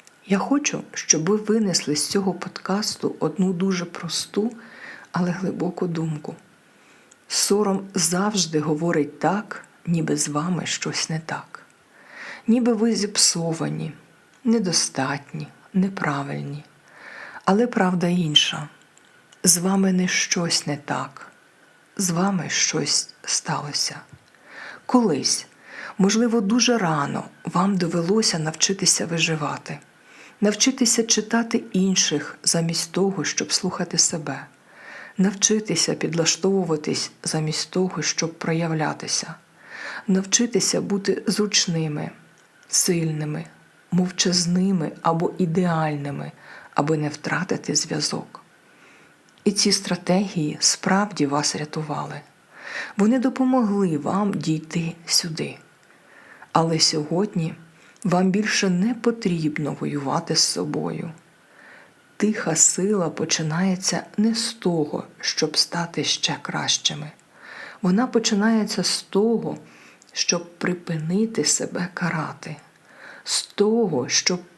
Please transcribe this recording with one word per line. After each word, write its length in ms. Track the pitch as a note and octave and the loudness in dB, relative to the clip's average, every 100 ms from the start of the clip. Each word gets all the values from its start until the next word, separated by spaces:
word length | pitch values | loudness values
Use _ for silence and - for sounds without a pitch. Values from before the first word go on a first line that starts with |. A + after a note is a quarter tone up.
| - - - | -20 -14 0
Я 120 | F#3+ | 0
хочу, 440 | - C#4+ D4 - - | 2 0 0 -4 -6
щоб 340 | - - E3 D#3+ | 2 6 6 6
ви 80 | G#3+ | 2
винесли 600 | G#3+ A3+ G3+ E3 - D3+ | 2 2 2 0 0 -2
з 120 | - | 0
цього 260 | G3+ F#3+ | 0 0
подкасту 840 | F3+ - - - G3 G#3 - - - | -2 -6 -8 -4 -2 -2 -4 -4 -2
одну 320 | D#3 F3 F#3 | -2 0 0
дуже 320 | F3 F#3+ F3+ | 2 0 0
просту, 680 | F3 - E3+ - - G3+ A3+ - - - - - - | -4 -8 -6 -6 -4 -2 -2 -4 -16 -18 -18 -18 -6
але 180 | - F3+ | -2 -2
глибоку 560 | F3 F#3 - F3 - F3+ | -2 -4 -2 -4 -2 -4
думку. 500 | E3 D#3+ D3+ - - - _ _ _ - - _ _ - | -2 -4 -4 -8 -14 -18 _ _ _ -20 -20 _ _ -6
Сором 600 | - - G3+ G3+ F#3+ G3 | -2 2 4 4 0 -2
завжди 680 | F#3 E3 F3+ G#3 G#3 D#3+ D#3 | -2 0 2 0 0 0 0
говорить 580 | D3+ D3+ E3+ E3 C#3+ - | 0 0 2 2 0 0
так, 460 | D#3 G3+ - - - _ - | 0 0 -4 -12 -18 _ -2
ніби 300 | E3+ D#3+ D3 | 0 2 0
з 120 | D3+ | -2
вами 380 | D3 F3 E3+ - | -2 -2 -2 -2
щось 440 | - D#3 - - | -4 -4 -4 -4
не 100 | D#3+ | -6
так. 420 | D#3+ C#3+ - - - _ _ - - - - - - | -6 -10 -10 -20 -20 _ _ -20 -20 -18 -16 -4 2
Ніби 260 | A#3+ A#3+ | 4 4
ви 220 | A3 A#3 | 4 2
зіпсовані, 1000 | G3+ G3+ - - F3 E3 D#3+ D3+ D#3 D#3+ - - _ _ _ | 2 0 2 2 2 -2 -2 -4 -4 -8 -10 -20 _ _ _
недостатні, 1040 | A#3+ A3+ F#3 - - - C3+ C#3+ - D#3 D3 - - | 0 2 2 0 0 -2 -4 -4 -8 -12 -12 -16 -4
неправильні. 880 | F#3+ F#3+ G3 D3+ C#3+ C#3 C#3+ C#3+ D3 - _ - - - - - - | 0 0 0 -2 -2 -4 -6 -6 -10 -14 _ -20 -20 -20 -18 -16 -4
Але 220 | - G3 A#3+ | 2 2 2
правда 400 | A#3 F#3 F3+ F3 | 2 2 2 2
інша. 640 | F3+ D#3+ D3 - D#3 D3+ - _ _ _ _ _ - | 2 2 2 2 -2 -10 -14 _ _ _ _ _ 2
З 140 | F#3 F3 | 4 6
вами 340 | F#3 G3 G3 | 4 2 4
не 160 | F#3 F3+ | 4 2
щось 580 | - - F#3+ E3+ - - | 0 -2 -2 0 -2 -2
не 100 | D3 | -4
так. 500 | - C3+ C3 - - - _ _ _ _ _ - | -4 -6 -6 -12 -20 -20 _ _ _ _ _ -4
З 140 | F#3 | -2
вами 380 | E3 G3 F#3 C#3+ | 0 2 0 -2
щось 640 | - - D3 - - - - | 0 0 0 0 -2 -2 -8
сталося. 760 | - - - C#3+ D3 C#3 - D3+ - - _ _ - - - - - | -4 -4 -2 -4 -4 -4 -4 -6 -16 -20 _ _ -20 -18 -16 -14 2
Колись, 600 | B3 A3 C3+ - - - - - - - - | 4 4 2 0 -2 -6 -20 -20 -16 -6 2
можливо, 420 | F#3+ A3 A#3+ A#3 | 4 4 4 2
дуже 380 | G3 A#3+ A#3+ A#3 | 2 4 4 2
рано 460 | F3 D3+ C#3 C#3+ - - | 2 0 -2 -4 -8 -12
вам 320 | - F3 G3 F#3+ | -2 2 2 2
довелося 640 | E3+ F3 E3+ A3 A3 E3+ | 0 0 2 2 2 0
навчитися 680 | D#3 D#3+ - G3 F#3 - - | -2 -2 -2 2 2 2 0
виживати, 720 | E3 D#3+ D#3 C#3+ C#3 - D3+ - _ - - - - | 0 0 0 -4 -6 -10 -14 -16 _ -20 -20 -20 -2
навчитися 600 | G#3 G#3 C4 C4 A#3 - | 0 2 2 2 2 2
читати 640 | A3+ - G#3+ A#3 A#3 A3+ - | 2 0 0 0 2 -2 0
інших 680 | F#3+ F#3+ F#3 - D3 - - | 2 2 2 2 0 -4 -6
замість 480 | - E3+ E3 E3 - | -2 0 0 -2 -2
того, 320 | F3+ G3 F#3+ | 0 0 0
щоб 280 | D3 - - | -4 -4 -2
слухати 460 | - F3+ - F3 E3 | -2 -2 -4 -2 0
себе, 480 | - E3+ D3 C3+ - _ - - - - - - | 0 0 -6 -8 -12 _ -20 -20 -20 -18 -6 0
навчитися 760 | F#3+ G3 - G#3+ G#3+ E3 - | 0 2 2 2 0 0 0
підлаштовуватись 1160 | D3+ D#3+ E3 D#3+ - F#3+ G3 E3+ D#3 - - - - | -2 -2 0 0 2 2 2 2 -2 -2 -4 -6 -8
замість 480 | - D#3+ D#3 D#3 - | -4 -2 -2 -4 -2
того, 320 | F#3 F#3 F3+ | 0 0 0
щоб 360 | D3+ - E3 - | -2 -2 -4 -4
проявлятися, 960 | - E3 E3+ D#3 D3 - - - - E3 _ _ - - - - - | -2 0 0 0 -2 -4 -4 -4 -4 -12 _ _ -20 -14 -12 -6 0
навчитися 720 | F#3+ F#3+ - A#3+ G3 - F3 | 0 2 0 2 2 2 0
бути 420 | F3 G3 G3 - - | 0 0 0 0 0
зручними, 840 | G3 G#3 - - E3 D#3+ D3+ D#3+ - - _ _ _ - | 0 2 2 0 0 -2 -4 -8 -12 -20 _ _ _ -4
сильними, 760 | - G3+ E3+ D#3+ D3+ D3+ D3+ - - _ _ _ | 0 2 2 0 -2 -4 -6 -10 -18 _ _ _
мовчазними 1000 | F3 F3+ - F#3+ F3+ E3+ F3 F#3+ F#3 D3+ - | 0 0 0 0 2 2 2 2 2 -2 -2
або 300 | E3+ E3 F3 - | 0 2 0 0
ідеальними, 920 | F3+ E3 F3+ D#3+ D#3 D3 C#3+ C#3+ D3 - - - - | 0 2 2 2 0 -2 -4 -6 -8 -12 -20 -20 -4
аби 220 | - D3 D#3 | 0 2 0
не 120 | D3+ | -2
втратити 680 | - - D3+ F3+ - - | -4 -4 -2 -2 -4 -2
зв'язок. 640 | D#3+ - D#3 D3+ E3 - - - _ _ - - - - _ _ _ | -2 -2 -2 -4 -6 -8 -18 -20 _ _ -20 -20 -20 -20 _ _ _
І 80 | G#3 | -2
ці 200 | G3+ G#3 | 2 2
стратегії 840 | G3 - F3+ - F3+ G3 F3 D3+ D#3 | 2 0 -2 2 2 2 -2 -2 0
справді 640 | - - - F#3+ G#3 E3 C#3+ | 0 0 2 2 2 0 0
вас 300 | C#3+ D#3 F#3 | 0 0 -2
рятували. 640 | D3+ D#3+ D3+ D3 D3 C#3+ - _ _ - - - - - | -4 -6 -4 -6 -6 -10 -16 _ _ -18 -12 -10 -4 2
Вони 220 | G#3 C4 | 4 4
допомогли 800 | B3+ - C4 C4 G#3+ G3+ F#3+ D3+ | 2 2 2 4 4 2 2 0
вам 360 | - F#3+ G#3 | 0 0 0
дійти 580 | D#3+ D3+ D#3 - E3+ E3 - - | 0 0 -2 -2 -4 -4 -6 -2
сюди. 500 | - F3 D#3+ D3 - - _ _ _ - - - - - | -2 -2 -4 -8 -10 -20 _ _ _ -20 -20 -20 -20 -2
Але 260 | E3 E3 D#3+ | 0 2 2
сьогодні 760 | - D#3+ D3+ E3+ G#3 F3+ D#3+ - - - - - | 2 0 0 0 0 -2 -4 -6 -18 -20 -20 -6
вам 260 | F#3 F3 F#3+ | 0 4 4
більше 400 | F#3+ G#3+ - G3 | 4 2 2 2
не 240 | F3+ G#3+ | 2 2
потрібно 840 | B3 A#3 A3+ G3 E3+ D#3 - C#3+ D3+ | 2 0 2 0 0 0 -2 -4 -4
воювати 560 | D3 D3 C3+ D3+ F#3 D#3+ | -4 -4 -2 -2 0 0
з 40 | |
собою. 720 | - F3 D#3 D3+ E3 D#3+ E3 - _ _ _ - - - - _ _ - | 0 0 -2 -2 -4 -4 -8 -12 _ _ _ -20 -20 -20 -20 _ _ -2
Тиха 400 | G#3 G#3+ - C4 | 0 0 0 4
сила 540 | F3+ - F#3+ G#3 D#3+ | 4 4 2 2 0
починається 920 | - D#3+ - D#3+ D#3+ F#3+ F#3 - F3+ - - | -2 -2 0 0 2 2 2 0 -4 -2 2
не 180 | A3 | 2
з 180 | A3+ - | 2 -4
того, 520 | - F#3 E3+ D3 - - - | -2 0 2 0 -4 -10 -8
щоб 360 | - - D#3 - | -4 -2 0 0
стати 480 | - E3+ E3 - | -2 -2 -4 -2
ще 320 | C#3 - - D3 | -2 0 0 -2
кращими. 680 | - E3 C#3 - - D3+ D3+ - _ - - - - - | -4 -4 -2 0 -2 -4 -10 -16 _ -20 -20 -18 -18 -2
Вона 240 | F#3 F#3+ B3 | 2 2 2
починається 800 | A#3 A3 G3+ G#3+ A3 G3+ - | 2 2 2 4 2 0 -2
з 180 | F3 - | -2 -2
того, 560 | - F#3+ A3 A3+ - - - - - - - | -2 2 2 2 -2 -8 -12 -20 -20 -20 -10
щоб 460 | - - F3 E3+ - | -4 0 0 -4 -4
припинити 880 | - F3+ - D#3+ D#3 F#3+ A3+ A3+ | -4 -2 -4 -4 0 0 0 0
себе 440 | D3 - - - F3+ | 0 0 -2 -4 -6
карати, 640 | - E3+ E3 C#3 - - D#3 - _ - - - - | -4 -4 -2 -6 -8 -14 -14 -18 _ -20 -20 -20 -14
з 180 | - - | -6 -4
того, 640 | - - G#3 A3+ G#3 C3 B2 | -2 2 4 4 2 0 0
щоб 320 | - - F3+ - | 0 2 0 -4